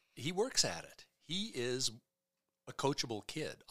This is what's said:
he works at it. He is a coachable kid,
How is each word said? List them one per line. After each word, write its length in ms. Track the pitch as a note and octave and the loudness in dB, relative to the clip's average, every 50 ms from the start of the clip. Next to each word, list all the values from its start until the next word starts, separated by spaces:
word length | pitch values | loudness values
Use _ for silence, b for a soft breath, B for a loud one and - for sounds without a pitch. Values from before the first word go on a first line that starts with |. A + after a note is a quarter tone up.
| _ _ _ | _ _ _
he 180 | - A#2 D#3+ | -4 -2 0
works 320 | F#3 F#3 A3+ C4 - - - | 2 2 2 4 4 4 4
at 200 | C#3+ E3+ E3 D3 | 4 2 -2 -6
it. 200 | - - - - - _ _ _ | -10 -14 -18 -20 -20 _ _ _
He 260 | - E3 F#3+ G#3+ A3+ - | -4 -4 -2 -2 -2 -2
is 360 | B2+ A#2+ B2+ B2 C3 B2+ A2+ A2 - - _ _ _ _ _ _ _ _ _ _ _ _ - | 0 0 2 2 2 0 0 -2 -4 -12 _ _ _ _ _ _ _ _ _ _ _ _ -10
a 40 | |
coachable 540 | - - - C#3 C#3+ - - A#2+ A2 G2+ - | -2 0 2 2 2 2 0 -2 -2 -4 -4
kid, 300 | - - D#3 D3 F#2 - - - - | -6 -4 -4 -4 -4 -4 -8 -10 -6